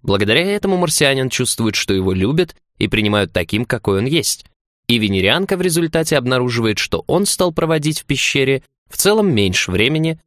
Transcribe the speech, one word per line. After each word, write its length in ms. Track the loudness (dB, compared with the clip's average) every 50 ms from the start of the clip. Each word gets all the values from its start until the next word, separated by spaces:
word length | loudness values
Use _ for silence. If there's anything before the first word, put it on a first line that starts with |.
Благодаря 440 | -2 0 0 0 2 2 2 2 2
этому 300 | 0 -2 -2 0 0 0
марсианин 540 | 0 0 0 0 2 2 2 2 2 0 -2
чувствует, 460 | -2 -2 -2 -2 -2 -2 -2 -2 -2
что 180 | -2 -2 0 0
его 180 | 0 0 0
любят 460 | 0 0 0 0 2 0 -2 -2 -6 _ _ _ _
и 120 | _ -2 0
принимают 420 | 2 0 2 2 2 0 0 0
таким, 320 | -2 -4 -2 -2 -2 -4 -2
какой 360 | -2 -6 -4 -2 -2 0 0
он 60 | 0
есть. 400 | 0 0 -2 -2 -2 -6 -8 -10 _ _ _ _ _ _ _ _ 0
И 80 | 0
венерианка 580 | 2 2 0 0 2 2 2 2 0 0 -2 -2
в 60 | -2
результате 560 | 0 0 0 0 -2 0 -2 -2 -2 0 -2
обнаруживает, 600 | 0 0 0 0 0 0 0 -2 0 0 0 -2
что 280 | -2 -4 -4 -4 -4 -2
он 180 | -2 0 0 0
стал 280 | -2 0 0 -2 -2 0
проводить 480 | -2 0 0 0 0 0 -2 -4 -4
в 40 | -4
пещере 580 | -4 -4 -2 -2 -2 0 0 2 2 0 -2 _ _ _ _ _ _
в 80 | -6
целом 360 | 0 2 2 4 4 2 2 2
меньше 380 | 2 2 2 0 -2 -2 -2
времени 480 | 0 2 2 2 2 0 -2 -2 -4 -6 _